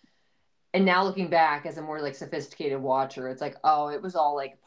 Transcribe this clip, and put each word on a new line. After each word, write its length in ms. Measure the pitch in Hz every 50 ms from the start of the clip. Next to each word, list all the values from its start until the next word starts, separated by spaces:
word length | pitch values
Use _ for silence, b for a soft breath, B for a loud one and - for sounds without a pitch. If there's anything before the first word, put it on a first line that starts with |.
| _ _ _ _ _ _ _ _ _ _ _ _ _ _ -
And 120 | 185 190
now 180 | 180 180 185 190
looking 240 | 190 190 190 180 165
back 380 | 170 165 160 156 147 147 143
as 100 | 165 143
a 60 | 160 151
more, 180 | 156 151 156
like, 140 | 147 143 135
sophisticated 640 | - 170 151 160 151 143 - - - 160 143 135 135
watcher, 480 | 131 135 127 135 135 131 - 139 127 131
it's 140 | 131 131 147
like, 140 | 143 - - -
oh, 260 | 151 156 147 147 147
it 100 | 147 139 -
was 140 | 190 175
all, 180 | 175 151 147 147
like, 240 | 143 139 - - _ _